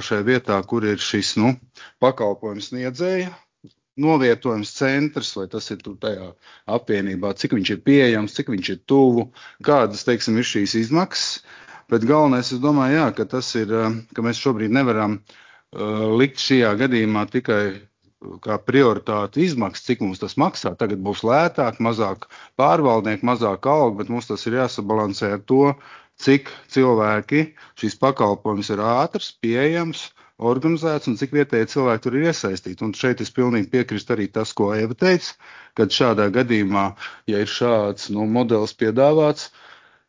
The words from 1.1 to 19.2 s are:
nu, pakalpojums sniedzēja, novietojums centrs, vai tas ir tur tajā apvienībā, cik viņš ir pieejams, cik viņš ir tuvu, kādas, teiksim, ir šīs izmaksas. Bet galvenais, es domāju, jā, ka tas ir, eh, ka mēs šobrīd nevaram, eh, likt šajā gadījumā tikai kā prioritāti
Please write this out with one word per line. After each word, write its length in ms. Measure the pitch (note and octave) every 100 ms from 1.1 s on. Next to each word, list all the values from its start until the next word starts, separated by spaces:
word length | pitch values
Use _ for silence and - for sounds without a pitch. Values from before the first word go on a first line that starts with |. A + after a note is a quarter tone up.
| G#2 F#2+ -
nu, 140 | A#2 C3 - - - _
pakalpojums 680 | B2+ B2+ G#2+ G2+ G#2+ G#2 -
sniedzēja, 600 | B2+ B2+ B2+ F3+ F#3 F3+ F3 _ _ - _ _ -
novietojums 760 | D3+ D#3 B2+ A#2 B2+ A2 G#2 -
centrs, 560 | C3+ C3+ D3+ C#3+ A2 G#2
vai 120 | F#2+
tas 220 | A2 -
ir 80 | G2
tur 140 | - G2
tajā 320 | A2 F#2+ F#2 - - - -
apvienībā, 640 | A#2 A#2+ G#2 G2 F#2 G2+
cik 220 | G2 C3+ A#2
viņš 160 | F#2
ir 80 | G2 -
pieejams, 480 | C#3 B2+ A2 G#2 -
cik 160 | G2
viņš 180 | G2+ F2
ir 80 | F#2 -
tuvu, 440 | C3+ C3 A#2 A2+ - - -
kādas, 400 | - D3 A2 G2+ -
teiksim, 320 | A#2 - A2
ir 100 | A#2+
šīs 280 | A2 G2+ A2+
izmaksas. 640 | A2+ D#3+ F#3+ - - - - - - - _
Bet 160 | A#2 A#2
galvenais, 460 | D3+ D3 B2 A#2
es 100 | B2+
domāju, 360 | C#3+ D3 C3 D#3
jā, 120 | C3+
ka 140 | G#2 A2
tas 220 | B2+ B2 A#2
ir, 160 | G#2
eh, 260 | A2+ A2+ A#2 A2+
ka 120 | - A#2
mēs 160 | A#2
šobrīd 320 | C#3 A2 G#2+
nevaram, 460 | B2+ C3 G#2+ G#2+ G#2
eh, 840 | - - - _ _ - G#2+ G#2+ A2 A2+
likt 220 | C#3 C#3
šajā 320 | - C3 A2+ G#2
gadījumā 460 | C3 A#2+ A2 G#2+ G#2
tikai 320 | B2+ B2 G#2+ G#2 G2 G2+ _ _ _ F#2 F2+
kā 160 | - G#2
prioritāti 880 | - C#3 B2+ G2+ - G#2